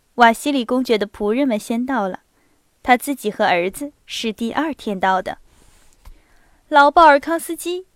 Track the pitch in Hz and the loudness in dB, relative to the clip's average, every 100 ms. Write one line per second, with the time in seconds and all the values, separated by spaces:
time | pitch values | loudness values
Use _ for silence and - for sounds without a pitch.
0 | _ - 233 226 294 277 226 254 247 214 | _ 2 4 4 -2 -4 -2 -4 0 -2
1 | 208 - 208 240 285 214 - 233 254 254 | -2 -4 -4 -2 -2 -2 -4 -6 -4 -4
2 | 190 - _ _ _ _ _ _ - 247 | -4 -8 _ _ _ _ _ _ 0 0
3 | - 277 214 - 208 175 185 - 285 _ | 0 -6 -6 -2 0 0 -2 -6 -14 _
4 | _ - 226 - 226 - 311 262 220 190 | _ -8 -8 -6 -6 -4 -6 -8 -8 -4
5 | 190 190 - - _ _ _ _ _ _ | -2 -2 -4 -12 _ _ _ _ _ _
6 | - - _ _ _ _ - 294 285 349 | -20 -20 _ _ _ _ 0 4 6 8
7 | 320 285 294 330 - 330 339 359 - | 6 6 2 -6 -6 -10 -8 -8 -10